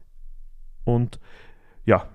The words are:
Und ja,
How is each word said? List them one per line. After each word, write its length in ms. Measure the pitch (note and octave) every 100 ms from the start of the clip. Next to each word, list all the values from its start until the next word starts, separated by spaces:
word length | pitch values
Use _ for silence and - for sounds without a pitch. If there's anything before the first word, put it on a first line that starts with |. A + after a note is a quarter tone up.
| - - - - - - - -
Und 360 | - A#2+ A#2+ - - - - - - - -
ja, 200 | F#2 -